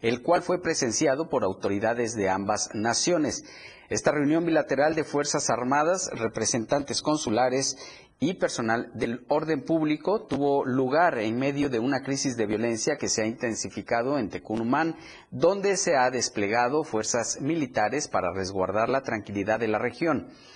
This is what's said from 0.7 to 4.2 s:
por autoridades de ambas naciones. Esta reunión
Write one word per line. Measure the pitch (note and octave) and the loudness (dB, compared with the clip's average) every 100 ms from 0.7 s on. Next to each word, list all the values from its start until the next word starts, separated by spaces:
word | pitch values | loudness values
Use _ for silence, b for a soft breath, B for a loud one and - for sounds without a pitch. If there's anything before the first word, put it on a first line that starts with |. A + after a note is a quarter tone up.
| D#3 A2+ G#2 D#3 C3+ E3 | 0 0 2 2 2 0
por | C3 G2 | 0 0
autoridades | F#2+ G2+ G2+ A2 A#2+ A2+ | 0 -2 0 2 2 0
de | G#2+ F#2+ | 0 0
ambas | F#2+ G2+ F2+ - | 2 0 -2 -2
naciones. | A2 A2+ A#2 E3 F3 C3+ - B B B B B | -2 0 2 2 2 0 -2 B B B B B
Esta | G#2 D#3+ | 0 2
reunión | D3 | 2